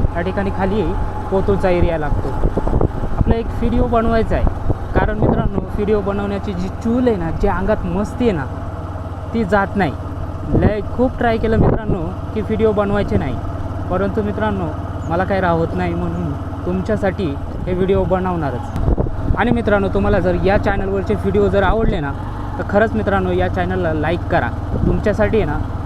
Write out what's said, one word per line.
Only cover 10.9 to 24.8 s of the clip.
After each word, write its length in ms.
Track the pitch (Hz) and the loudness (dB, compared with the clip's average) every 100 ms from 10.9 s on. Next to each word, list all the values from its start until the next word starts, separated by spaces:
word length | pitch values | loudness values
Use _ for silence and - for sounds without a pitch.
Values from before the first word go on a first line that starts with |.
| - | 0
खूप 220 | 254 - | 0 2
ट्राय 200 | 240 226 | 0 2
केलं 200 | 220 220 | 2 4
मित्रांनो 440 | - - 214 196 165 - - | 4 2 0 -2 -4 -6 -6
की 80 | 220 | -4
व्हिडिओ 300 | 208 214 220 | -2 2 2
बनवायचे 460 | 208 202 202 202 208 | 2 2 0 0 0
नाही, 180 | 151 113 - - - - - | 0 -4 -4 -6 -6 -6 -2
परंतु 320 | 180 196 220 | -2 0 0
मित्रांनो, 420 | 208 196 214 196 160 147 - - - | -2 -2 -2 -2 -2 -4 -6 -6 -2
मला 140 | 170 | -2
काही 180 | 185 196 | 0 2
राहत 320 | 180 165 165 | 2 2 0
नाही 200 | 180 180 | -2 -2
म्हणून 380 | 170 175 170 165 143 - - - | -2 -2 -2 -4 -4 -6 -6 -4
तुमच्यासाठी 600 | 185 180 208 196 180 175 143 - - 175 | -2 0 0 0 0 -2 -4 -6 -4 -2
हे 80 | |
व्हिडिओ 300 | 185 190 196 | 0 2 2
बनवणारच. 1300 | 185 185 185 175 143 120 - - - - - - - - | 2 0 0 -2 -2 -4 -4 0 2 2 2 0 0 2
आणि 140 | 214 | 2
मित्रांनो, 360 | 233 214 202 196 | 2 2 2 2
तुम्हाला 320 | 196 202 202 | 2 2 2
जर 160 | 175 175 | 2 2
या 140 | 185 208 | 4 4
चॅनलवरचे 560 | 208 196 190 196 180 | 2 0 0 -2 0
व्हिडिओ 340 | 196 196 196 202 | 0 2 2 4
जर 160 | 196 | 4
आवडले 360 | 185 214 220 196 | 2 2 2 0
ना, 120 | 143 139 - - - - | -2 -4 -6 -6 -6 -6
तर 40 | 175 | 0
खरंच 240 | 202 220 | 2 2
मित्रांनो, 380 | 214 202 196 185 | 2 0 0 2
या 160 | 180 180 | 0 0
चॅनलला 460 | 185 180 185 170 | 0 0 0 0
लाईक 340 | 156 151 - - | 0 0 -2 0
करा. 180 | 170 120 - - - | 0 0 -2 -4 0